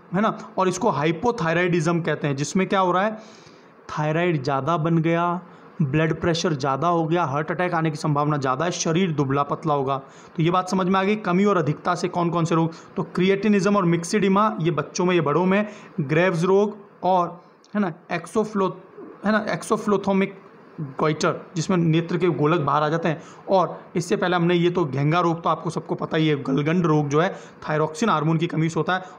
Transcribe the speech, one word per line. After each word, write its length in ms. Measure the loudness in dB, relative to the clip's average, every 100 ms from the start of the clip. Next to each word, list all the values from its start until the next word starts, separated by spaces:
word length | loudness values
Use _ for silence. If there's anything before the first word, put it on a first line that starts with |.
| -6
है 60 | 0
ना। 180 | 0 -2 -6 -2
और 100 | 0
इसको 220 | 0 0
hypothyroidism 1080 | 2 0 0 -2 0 0 0 2 2 2 0
कहते 280 | 0 -2 -2
हैं, 80 | -2
जिसमें 300 | -2 -2 0
क्या 140 | 2
हो 120 | 2
रहा 100 | 2
है, 160 | 0 -4 -12 -20 -20 -20 -20 -20 -10
Thyroid 540 | -4 -2 0 0 0
ज़्यादा 340 | 0 -2 0 0
बन 220 | 2 2
गया, 420 | 2 2 0 -2 -8 -20 -12 -4
blood 380 | -2 0 0 0
pressure 320 | -2 0 -2
ज़्यादा 360 | -2 -2 0 0
हो 160 | 0
गया, 200 | 0 0
heart 260 | 0 -2 -4
attack 240 | -2 -2
आने 160 | 0 -2
की 60 | -2
संभावना 400 | -2 0 0 0
ज़्यादा 280 | 0 0
है, 60 | -2
शरीर 420 | -2 0 0 0
दुबला 300 | 0 0 0
पतला 320 | -2 -2 -2
होगा। 240 | 0 0 -4 -6 -20 -10 -2
तो 60 |
ये 80 | 0
बात 180 | 2 0
समझ 180 | 0 2
में 140 | 2
आ 20 |
गई, 140 | 2 0
कमी 280 | 0 2
और 120 | 4 2
अधिकता 380 | 0 -2 -2
से 140 | -2 -2
कौन 220 | -2 0
कौन 140 | 0
से 100 | 0
रोग। 180 | 2 0 -4 -10 -8
तो 60 |
creatinism 720 | -4 0 2 2 2 2 4 2
और 80 |
मिक्सिडिमा, 720 | 2 0 0 0 2 4 2 0
ये 100 | -2
बच्चों 340 | -2 -4 -2
में, 100 | 0
ये 60 | 2
बड़ों 260 | 2 2 2
में, 220 | 2 0 -8 -10 -6
Graves 440 | 0 2 2 2
रोग 320 | 2 4 2 -2 -16 -6
और, 420 | 0 2 0 -6 -20 -20 _
है 60 | -4
ना, 120 | -4 -6 -8
एक्सोफ्लो-, 600 | -8 -4 -4 -2 0 -2 -4 -14 -18 -18 -6 -2
है 60 |
ना, 140 | 0 0
exophthalmic 880 | -4 -2 -2 2 2 2 2 0 -4 -20 -20 -18 -12
goiter, 640 | -10 -2 -2 0 0 -2 -6 -6
जिसमें 200 | 0 2
नेत्र 420 | 2 2 0 0
के 100 | 0
गोलक 320 | 2 2 2
बाहर 220 | 0 0
आ 60 | 0
जाते 200 | 0 -2
हैं। 140 | -4 -8 -18 0
और 320 | 2 2 -4 -8 -6
इससे 200 | -2 0
पहले 200 | 0 2
हमने 180 | 2
ये 160 | 4 2
तो 140 | 2
घेंगा 360 | 0 0 2 2
रोग 220 | 2 0
तो 60 | 0
आपको 220 | -2 -4
सबको 240 | -6 -6
पता 220 | -6 -2 0
ही 120 | 2
है, 140 | 0
गलगंड 440 | 0 0 0 2 2
रोग 220 | 2 2
जो 120 | 2
है, 140 | 0 -2 -14 -14 -4
thyroxine 400 | -2 -2 0 0
hormone 300 | 2 2 0
की 80 | 0
कमी 220 | -2 -2
से 120 | -2
होता 140 | -2
है। 100 | -4 -6